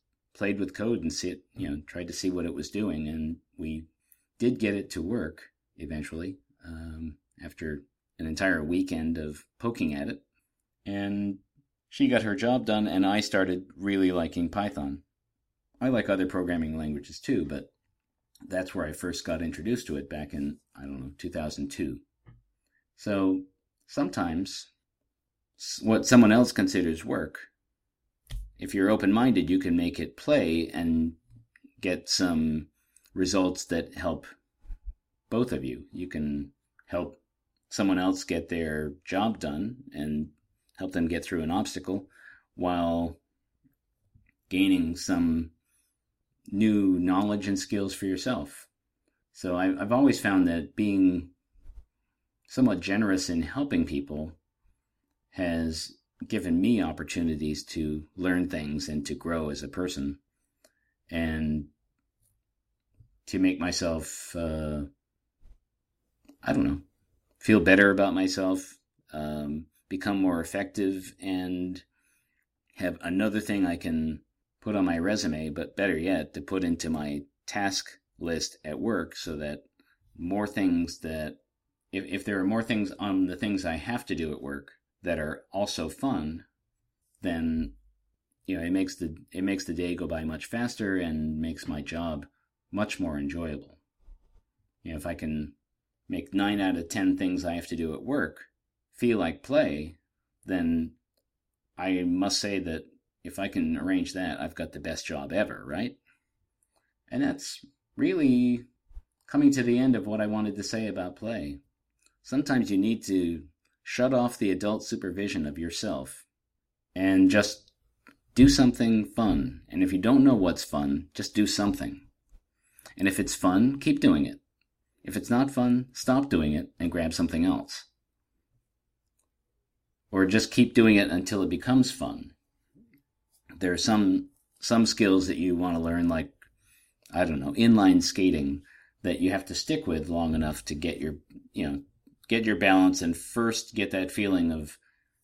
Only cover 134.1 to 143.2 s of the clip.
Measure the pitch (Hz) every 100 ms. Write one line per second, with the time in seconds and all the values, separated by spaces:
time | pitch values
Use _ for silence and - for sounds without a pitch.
134.1 | 92 - _ _ _ - 117 113 - 104
135.1 | 95 92 78 90 87 90 82 82 85 85
136.1 | 80 - - - _ _ _ _ _ -
137.1 | 85 90 73 69 71 117 113 95 90 -
138.1 | - 92 82 71 71 - - _ _ 92
139.1 | 85 92 95 - - - 156 - 80 78
140.1 | 82 82 78 78 76 - 73 82 - 76
141.1 | 73 - - - - 78 71 - _ _
142.1 | _ - 117 110 98 98 95 92 92 85
143.1 | 85